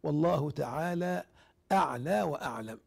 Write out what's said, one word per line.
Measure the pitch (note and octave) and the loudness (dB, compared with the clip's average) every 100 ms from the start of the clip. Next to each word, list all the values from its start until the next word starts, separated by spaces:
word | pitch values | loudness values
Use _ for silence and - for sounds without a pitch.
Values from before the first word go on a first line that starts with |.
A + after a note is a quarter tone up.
والله | D#3 D3 E3 E3+ D3 | 0 2 4 2 0
تعالى | D3 C3 C3+ E3+ F3 F3 F3+ - _ _ _ _ | -4 -4 -2 -2 -2 -2 -2 -6 _ _ _ _
أعلى | F#3+ D#3 B2 C3+ G#3 | 4 4 0 0 2
وأعلم. | F#3 C#3+ - A2+ A2 G#2+ | 2 -2 -6 -6 -8 -12